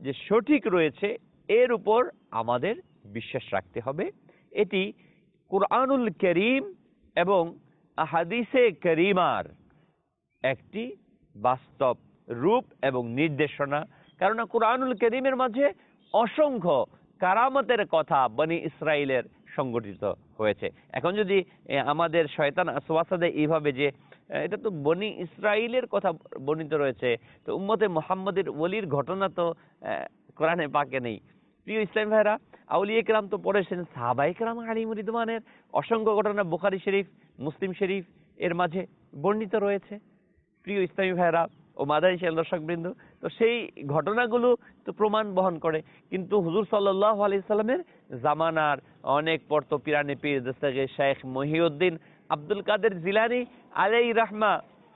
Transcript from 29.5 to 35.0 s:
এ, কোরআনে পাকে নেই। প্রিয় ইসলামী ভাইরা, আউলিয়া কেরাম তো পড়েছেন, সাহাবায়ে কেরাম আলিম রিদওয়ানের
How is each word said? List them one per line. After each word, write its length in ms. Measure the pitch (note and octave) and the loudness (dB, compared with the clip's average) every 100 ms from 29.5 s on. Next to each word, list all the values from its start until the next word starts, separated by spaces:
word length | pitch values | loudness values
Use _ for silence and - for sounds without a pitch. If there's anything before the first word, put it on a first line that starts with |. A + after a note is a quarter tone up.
| E3 _ _ | -4 _ _
এ, 240 | G2+ F2 - - _ - | -8 -8 -8 -14 _ -2
কোরআনে 320 | D#3+ F3 D3 | 0 0 0
পাকে 320 | D3 C#3+ C3 | -2 -2 -4
নেই। 200 | A#2+ G#2 - _ _ _ | -4 -8 -12 _ _ _
প্রিয় 180 | - A3 | -8 -4
ইসলামী 300 | G#3 A3 G#3+ | -2 -2 2
ভাইরা, 280 | A3 G#3 G#3+ - - - | 2 2 0 -6 -20 -4
আউলিয়া 340 | D#3+ G3+ A3+ | -2 0 0
কেরাম 260 | A3 A3 G3+ | 2 0 0
তো 100 | G3+ | -4
পড়েছেন, 460 | F3 G3 F3+ F3+ | 0 0 0 -4
সাহাবায়ে 500 | E3+ C3 A#2+ B2+ D3 | -8 -6 -2 0 0
কেরাম 260 | F3 A3+ A#3 | 0 -4 -4
আলিম 320 | A3+ A3+ A3+ | -6 -4 -4
রিদওয়ানের 500 | A3 | -6